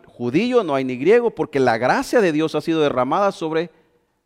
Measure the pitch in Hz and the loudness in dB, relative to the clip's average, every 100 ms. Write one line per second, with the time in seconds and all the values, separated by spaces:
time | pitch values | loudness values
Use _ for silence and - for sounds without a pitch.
0 | - - 120 143 240 247 175 139 131 127 | -14 -8 -2 0 2 0 0 -2 -2 -2
1 | 151 240 233 - 151 139 127 113 123 208 | 2 4 2 -4 -4 0 2 2 0 0
2 | - 247 190 151 160 151 156 160 143 123 | 0 2 2 0 -2 -4 -2 0 0 0
3 | 127 170 202 185 160 160 170 _ _ _ | 0 0 -2 -2 -4 -4 -6 _ _ _
4 | _ _ | _ _